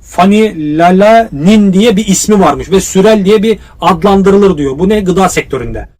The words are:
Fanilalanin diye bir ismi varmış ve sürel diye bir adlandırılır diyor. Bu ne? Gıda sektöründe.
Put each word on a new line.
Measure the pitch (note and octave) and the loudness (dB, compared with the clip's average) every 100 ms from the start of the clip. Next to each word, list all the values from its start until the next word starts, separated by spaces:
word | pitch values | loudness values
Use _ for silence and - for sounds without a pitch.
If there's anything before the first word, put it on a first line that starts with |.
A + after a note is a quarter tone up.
Fanilalanin | - - F#3+ G#3 A3 E3+ D3+ D3+ E3+ F#3 G#3 A3+ A3 C#3 E3 G#3+ G3+ | -8 -2 2 2 0 -4 -6 0 2 4 4 2 0 -2 2 2 2
diye | F#3 A#3 G3 | 2 0 0
bir | G#3+ | -2
ismi | F#3 - G#3 | -4 0 0
varmış | E3 C3 B2+ | 0 -2 -2
ve | F#3+ | -4
sürel | - F#3+ G3+ G#3+ | 0 0 2 2
diye | F#3+ G#3+ | 2 0
bir | A3+ G3+ - - | 0 -4 -8 -6
adlandırılır | E3+ F3 G3 G3 F#3+ G3 G3 D3+ | -4 0 0 2 2 2 2 0
diyor. | C#3 C3+ | -4 -4
Bu | F#3 | -2
ne? | G#3+ | -2
Gıda | F#3 F3+ F#3 | -2 0 -2
sektöründe. | - - C3 A#2 A2+ G#2 | -2 -6 -8 -8 -12 -14